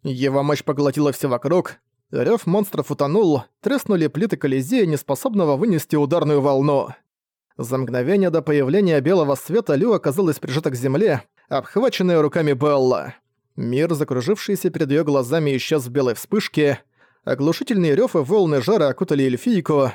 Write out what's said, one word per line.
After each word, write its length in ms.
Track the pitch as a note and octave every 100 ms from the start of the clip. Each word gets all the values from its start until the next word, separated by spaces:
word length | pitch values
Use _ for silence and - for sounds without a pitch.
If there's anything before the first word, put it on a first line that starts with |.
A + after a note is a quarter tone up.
Его 400 | C#3+ B2+ C3+ C#3
мощь 180 | D3 D3
поглотила 500 | - C#3 C#3+ D3 D3
все 160 | - C#3+
вокруг. 480 | A#2+ D#3+ F3+ - - _ _ _
Рев 340 | C#3 B2+ A3+ -
монстров 440 | G3 G3+ - -
утонул, 500 | C#3+ C#3+ F#3+ F#3+ C#3+ - _
треснули 460 | - C#4 - F#3+ D#3
плиты 300 | D3 G#3 D3
Колизея, 500 | C#3+ C3+ C3 B3+ F3+
неспособного 720 | D3 - C3+ C4+ G#3 D#3+ C#3
вынести 400 | A3+ E3 - D3+
ударную 440 | C#3+ E3+ D3+ D3
волну. 480 | C#3 C3+ C#3+ C#3+ - - _ _ _ _ _ -
За 200 | B2 C3
мгновение 540 | B2+ B2 B2+ G3+ F#3
до 100 | D#3+
появления 600 | D#3 D3 C3 F#3 F#3+ D3+
белого 340 | C3+ F#3 C#3+
света 400 | C3+ - G3+ G#3+
Лю 180 | C#3 A3+
оказалась 460 | F#3+ D3+ C#3+ F3+ D3
прижата 320 | - C3+ D3+
к 40 |
земле, 500 | B2+ C3 C#3 G#3+ C3+ - _ _
обхваченная 760 | C3+ - G3+ B3+ - F#3 E3+
руками 300 | D3+ F3 D3+
Белла. 600 | C3 D3 C#3+ B2+ A2 C#2+ - _ _ _ -
Мир, 360 | A#2+ B2+ E3
закружившийся 800 | D3+ D3+ B2+ B2 G3+ - G3 F#3
перед 200 | - D3
ее 140 | C#3+
глазами, 520 | D3+ C#3 A#2+ D#3+ D3 C3+
исчез 280 | - D#3
в 60 | B2
белой 240 | C3 C3
вспышке. 680 | A2 - G#3 - - D3 C3 _ _ _ _
Оглушительный 680 | - C3 C#3+ E3 C4+ G#3 E3+
рев 220 | C#3+ B3 F3
и 40 |
волны 420 | C3 G#3 F3 D3
жара 260 | B2 G#3+ C#3+
окутали 360 | B2 F#3 C#3+
эльфийку. 680 | C3+ B2 A#3+ G#3 D#3+ D3 B2+